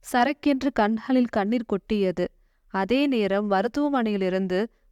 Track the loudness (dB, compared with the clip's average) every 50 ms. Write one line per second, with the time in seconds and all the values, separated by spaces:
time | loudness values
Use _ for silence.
0 | _ -2 0 0 2 2 0 _ 0 0 0 2 0 -2 0 0 0 0 0 -4
1 | -2 0 2 2 2 2 0 -2 0 0 -2 -2 -2 -2 -4 -6 _ _ -2 0
2 | 0 0 0 -2 -4 -4 _ _ _ _ _ _ _ _ -4 -4 -2 0 0 0
3 | 2 2 0 0 0 0 0 0 0 2 0 0 0 0 -2 -2 -2 0 0 0
4 | 0 0 0 0 0 0 0 0 -2 0 0 -2 -2 -4 _ _ _ _